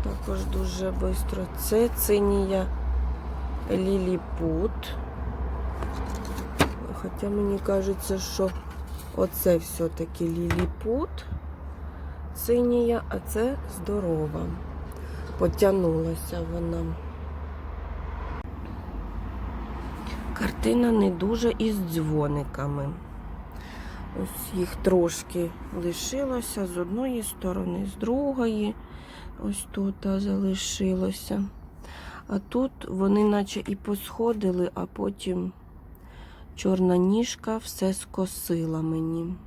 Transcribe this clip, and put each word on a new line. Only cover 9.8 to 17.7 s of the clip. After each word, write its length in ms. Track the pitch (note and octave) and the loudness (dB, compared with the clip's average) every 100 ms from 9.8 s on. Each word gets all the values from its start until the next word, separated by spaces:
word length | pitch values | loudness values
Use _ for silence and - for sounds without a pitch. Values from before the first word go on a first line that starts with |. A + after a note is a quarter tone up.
| E3 - E3 - E3+ | -2 -2 -6 -2 0
ліліпут. 840 | E3 E3+ E3+ F3+ - G#3+ A#3+ D#4+ - - - - - - - - - - - - - | 0 2 2 2 0 0 0 0 -4 -6 -8 -8 -10 -10 -10 -10 -10 -10 -10 -10 -8
Цинія, 680 | - A#3+ A#3+ A#3+ A#3 A#3 - | 2 4 6 6 4 2 0
а 100 | F#3+ | -6
це 380 | - G#3+ A#3 C#4 - - | -4 0 0 0 -6 -8
здорова. 680 | F3+ G#3 F#3 D#3+ D3+ D#3 E3+ E3+ - - - - - - - - | -2 0 2 2 0 -2 -4 -4 -6 -8 -8 -8 -8 -8 -8 2
Потягнулася 1040 | F3 - G3+ G3 F3 D#3+ D#3+ D#3+ - F3 E3 | 2 6 6 6 4 4 2 -2 -4 -4 -4
вона. 320 | E3+ E3+ E3+ E3 D#3+ - - - - - - - | -2 -2 0 -2 -4 -6 -8 -8 -8 -8 -8 -8